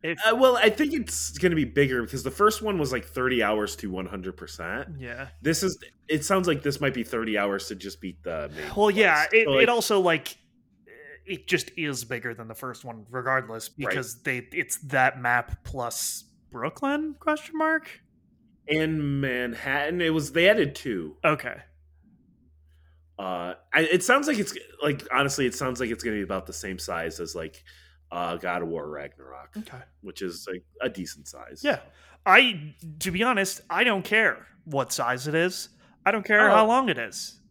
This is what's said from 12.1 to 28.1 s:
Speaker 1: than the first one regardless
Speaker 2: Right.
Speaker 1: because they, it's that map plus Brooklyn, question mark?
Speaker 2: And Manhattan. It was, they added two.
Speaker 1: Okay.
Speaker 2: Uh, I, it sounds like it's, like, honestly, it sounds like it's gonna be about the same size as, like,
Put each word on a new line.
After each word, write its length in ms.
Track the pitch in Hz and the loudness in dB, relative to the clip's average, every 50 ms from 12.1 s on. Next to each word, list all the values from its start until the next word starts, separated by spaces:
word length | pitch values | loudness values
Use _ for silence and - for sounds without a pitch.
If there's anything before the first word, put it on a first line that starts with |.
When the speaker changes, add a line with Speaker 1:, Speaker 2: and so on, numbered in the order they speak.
| 127 117 113 120 117 | -8 -6 -6 -8 -8
Speaker 1:
than 140 | 120 113 110 | -8 -12 -14
the 60 | 110 | -12
first 300 | - - 127 117 - - | -10 -10 -10 -12 -12 -14
one 220 | 127 117 110 104 107 | -14 -14 -14 -16 -10
regardless 580 | 120 131 120 131 131 131 120 107 113 113 - - | -8 -6 -2 0 0 0 0 -4 -10 -10 -12 -12
Speaker 2:
Right. 180 | _ - 143 196 | _ -6 -4 -2
Speaker 1:
because 320 | 185 143 123 110 110 120 | -2 -2 -4 -6 -10 -8
they, 160 | _ 147 127 123 123 - | _ -4 -4 -4 -6 -6
it's 240 | - - 165 - - - - 135 | -6 -6 -4 -4 -6 -10 -6 0
that 320 | 139 131 127 - - 131 | 2 4 4 4 2 0
map 420 | 123 120 120 123 117 - - - _ | 0 2 2 2 0 -2 -10 -12 _
plus 600 | - - 135 120 117 - - - - - - - _ _ _ _ _ | -12 -8 -6 -6 -6 -6 -6 -6 -6 -8 -10 -14 _ _ _ _ _
Brooklyn, 640 | - - 117 151 - - 285 277 285 294 311 311 285 - | -10 -6 -6 -6 -6 -2 -2 -2 0 -2 -4 -6 -8 -6
question 380 | - 320 302 302 - - 320 311 | -2 -2 -2 -2 -4 -8 -4 -2
mark? 420 | 311 311 320 311 311 - - - _ _ _ _ _ _ _ _ _ _ _ _ _ - | 0 0 0 -2 -4 -8 -20 -20 _ _ _ _ _ _ _ _ _ _ _ _ _ -2
Speaker 2:
And 520 | 151 156 156 160 160 156 147 143 139 139 | 0 0 2 0 0 0 0 0 0 0
Manhattan. 800 | 139 135 127 123 123 120 117 120 - 139 135 143 147 151 170 175 | 0 0 0 -2 -2 -4 -6 -6 -4 -2 -2 0 0 -2 -2 0
It 100 | 170 165 | 0 2
was, 220 | 160 160 143 139 | 2 0 -2 0
they 160 | 135 165 170 190 | 2 4 6 6
added 260 | 220 220 165 143 143 | 6 6 2 0 -2
two. 420 | - - 135 110 90 80 76 76 _ - | -8 -6 -4 -4 -4 -4 -8 -10 _ 2
Speaker 1:
Okay. 320 | 160 151 143 - 123 - 95 - _ _ _ _ _ _ _ _ _ _ _ _ _ _ _ _ _ _ _ _ _ _ _ _ _ _ _ _ _ _ - | 2 2 2 -2 -10 -12 -12 -18 _ _ _ _ _ _ _ _ _ _ _ _ _ _ _ _ _ _ _ _ _ _ _ _ _ _ _ _ _ _ -10
Speaker 2:
Uh, 360 | 98 92 92 87 87 90 90 - _ _ | -6 -6 -4 -4 -6 -8 -10 -12 _ _
I, 100 | - 147 | 2 2
it 200 | 165 156 175 180 | 4 4 2 2
sounds 240 | 180 - 247 277 285 | 4 4 4 4 4
like 120 | 311 294 208 | 0 0 -2
it's, 180 | 202 - - - - - - - | -2 -4 -6 -12 -16 -18 -8 -2
like, 240 | 143 151 147 139 - - | 0 0 0 0 -6 -2
honestly, 340 | 127 131 139 139 135 - 135 | 0 2 2 2 0 0 0
it 80 | 123 117 | 0 0
sounds 240 | - 143 131 127 117 | -2 -4 -4 -2 -4
like 100 | 127 113 | -4 -4
it's 120 | 113 - | -4 -4
gonna 140 | - 120 107 | -4 -4 -2
be 60 | 104 | -2
about 240 | 98 87 98 95 - | -4 -4 -4 -6 -6
the 60 | - | -8
same 260 | - - - 98 95 90 | -12 -10 -8 -8 -8 -8
size 420 | - - 90 82 82 82 80 - | -8 -6 -6 -4 -4 -6 -6 -8
as, 140 | 85 80 - | -10 -8 -8
like, 260 | 87 80 80 - - _ - - - _ _ _ _ _ _ | -8 -10 -10 -12 -18 _ -20 -20 -20 _ _ _ _ _ _